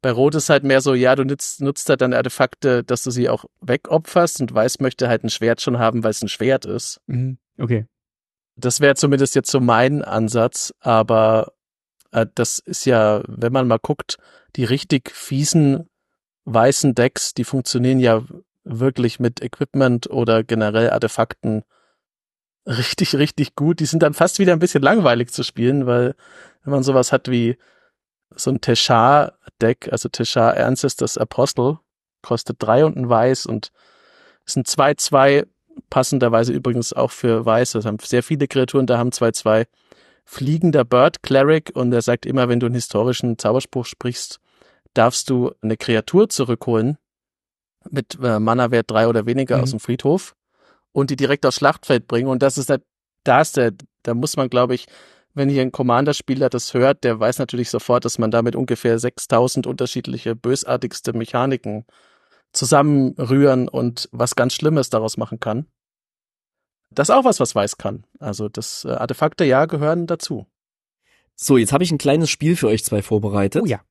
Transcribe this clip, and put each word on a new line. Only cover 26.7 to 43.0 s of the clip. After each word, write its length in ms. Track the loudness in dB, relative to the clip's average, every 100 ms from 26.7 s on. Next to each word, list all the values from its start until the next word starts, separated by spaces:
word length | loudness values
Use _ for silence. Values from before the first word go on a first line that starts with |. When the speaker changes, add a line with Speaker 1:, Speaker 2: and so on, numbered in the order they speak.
Speaker 1:
man 120 | -2
sowas 280 | 2 2 2
hat 180 | -2 0
wie 260 | 0 0 -4 _ _ _ _ _ _ _ -6
so 160 | -4
ein 100 | -2
Teshar-Deck, 1300 | 0 0 4 4 6 4 2 _ -20 _ -2 -2 -4
also 160 | -6 -6
Teshar 480 | -6 -2 2 2 2
Ancestors 600 | 0 0 -2 -2 -4 -4
Apostle, 640 | -4 0 -2 0 -2 -2 _ _ _ _
kostet 360 | -6 -6 -4 -6
drei 260 | 2 4 2
und 100 | 0
ein 140 | 0
Weiß 380 | 2 2 0 -4
und 240 | -8 -8 _ _ _ _ _ _ _ -6
ist 120 | -6
ein 80 | -2
zwei 280 | 2 2 2
zwei, 500 | 0 4 6 4 0 _ _ -20 _
passenderweise 640 | -2 0 0 2 2 2
übrigens 400 | -2 -2 -4 -4
auch 180 | -2 -4
für 320 | -2 0 0 2
Weiß. 260 | 2 0
Das 140 | -2 -4
haben 120 | -6
sehr 220 | -2 -2
viele 240 | 0 -4 0
Kreaturen, 380 | 0 2 0 2
da 100 | 0
haben 120 | 0
zwei 200 | 0 -2
zwei. 340 | 0 2 2 0 _ _ _ _ _ _
Fliegender 560 | -6 -2 2 2 2 2
Bird 360 | 4 4 2
Cleric 480 | 0 4 4 2 0 -4
und 160 | 0
er 80 | 0
sagt 220 | 0 -2 -2
immer, 220 | 0 0
wenn 100 | 0
du 60 | 0
einen 80 | -2
historischen 600 | -2 -2